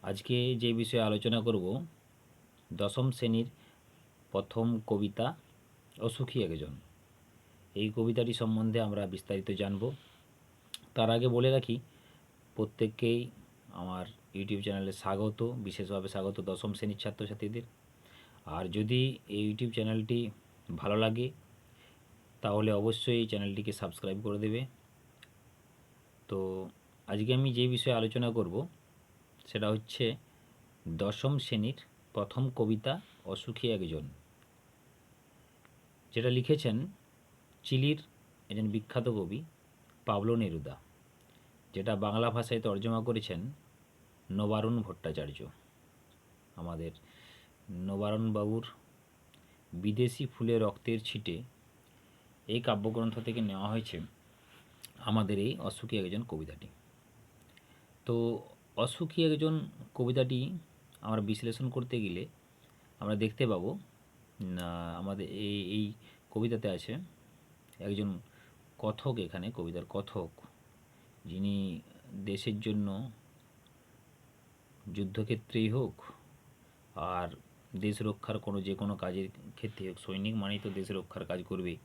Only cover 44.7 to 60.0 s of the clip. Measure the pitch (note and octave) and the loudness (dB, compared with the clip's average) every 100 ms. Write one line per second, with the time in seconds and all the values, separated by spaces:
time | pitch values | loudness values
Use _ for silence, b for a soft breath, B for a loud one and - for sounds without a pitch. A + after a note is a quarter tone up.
44.7 | A#2+ G#2+ F2+ E2 D#2 D2 C#2 - - - | 0 -2 -6 -4 -4 -6 -8 -14 -16 -20
45.7 | - - - - - - - - - E2+ | -20 -20 -20 -20 -20 -20 -20 -20 -10 -8
46.7 | D#2+ E2 D#2+ B B B B B B - | -6 -6 -8 B B B B B B -12
47.7 | F2+ F#2 G2 G#2 G#2+ A2+ G#2+ G#2 A2 A#2 | -6 -2 0 0 2 2 2 2 0 -4
48.7 | - - - - _ - - B B - | -14 -20 -20 -20 _ -20 -20 B B -12
49.7 | F2 G2+ G#2 B2 A#2+ C3+ - A#2 A#2 G#2+ | -2 0 4 2 2 -8 -2 2 4 4
50.7 | - - A2+ A2 A2 G2+ E2+ B2 - - | 0 -2 -2 -2 -6 -4 -6 -8 -18 -20
51.7 | - - B B B B - - A#2 A#2+ | -20 -20 B B B B -20 -2 0 2
52.7 | G#2+ G#2+ A2 A2+ G#2+ A2+ A#2 G#2+ F#2+ G2+ | 2 2 0 0 0 -4 0 0 0 -2
53.7 | A2+ A2 E2+ D#2+ - - - B B B | -2 -2 -8 -8 -12 -20 -20 B B B
54.7 | B - - - G#2+ G2 G2+ G#2+ - F#2+ | B -20 -10 2 2 4 2 0 -2 -6
55.7 | - A#2 G#2+ F#2 G2+ A#2 D#2+ D#2 D2+ - | -6 -4 -2 -2 -4 -4 -6 -8 -12 -16
56.7 | - - - - - - - - B B | -20 -20 -20 -20 -20 -20 -20 -20 B B
57.7 | B B - - A#2 A#2 G#2+ - - - | B B -12 0 2 2 0 -6 -20 -12
58.7 | - B2 - D#3+ - D#3+ D3+ D#3 D#3+ - | 0 0 0 -4 4 4 6 4 2 -2
59.7 | - - - | -10 -16 -2